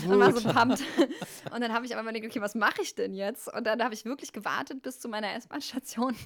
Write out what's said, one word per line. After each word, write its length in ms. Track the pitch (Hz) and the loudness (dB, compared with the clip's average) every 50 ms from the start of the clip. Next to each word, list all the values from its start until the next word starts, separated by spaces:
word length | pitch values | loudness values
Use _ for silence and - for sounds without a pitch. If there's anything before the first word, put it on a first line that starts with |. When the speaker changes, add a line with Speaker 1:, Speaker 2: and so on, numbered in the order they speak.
| 151 175 | 2 6
Speaker 1:
Und 100 | 190 202 | 8 8
war 140 | 226 - - | 10 8 8
so 80 | 233 220 | 6 4
Speaker 2:
Wut. 100 | 220 - | 2 4
Speaker 1:
pumped. 260 | 254 233 247 254 - - - - - 302 254 277 - | 6 6 4 4 2 0 0 2 4 4 4 2 -2
<laughs> 340 | - - - - - - - | -10 -12 -12 -12 -12 -8 -4
Und 80 | 233 | -4
dann 120 | 240 233 220 | -2 -2 0
hab 100 | 233 240 | -2 -2
ich 100 | 247 233 | -4 -4
aber 80 | 220 220 | -6 -4
überlegt, 220 | 226 220 226 214 | -4 -4 -6 -6
"Okay, 140 | 226 - 254 | -6 -4 -4
was 140 | 202 208 - | -4 -2 0
mach 220 | 233 208 - - - | 2 2 2 2 0
ich 160 | 381 - - | -2 -4 -4
denn 180 | - 190 190 190 | -4 -4 -4 -4
jetzt?" 400 | 190 196 202 240 - - - - | -4 -4 -4 -4 -6 -8 -10 -6
Und 140 | - 240 214 | -4 0 0
dann 160 | 220 240 226 | 2 2 0
hab 80 | 247 214 | 0 -2
ich 120 | 220 - | -4 -6
wirklich 260 | 220 262 277 - - | -8 -8 -8 -10 -12
gewartet 500 | - 226 202 165 139 202 277 - 277 269 | -12 -8 -4 -4 -2 -2 -4 -6 -8 -10
bis 180 | - 262 262 - | -10 -10 -10 -10
zu 80 | - 240 | -8 -8
meiner 240 | 214 214 214 202 - | -6 -4 -4 -4 -6
S-Bahn-Station. 800 | 233 - - - 302 277 - - 269 - - - - 240 262 240 - - | -8 -10 -10 -10 -10 -8 -8 -8 -10 -10 -8 -4 -2 -2 -2 -2 -6 -10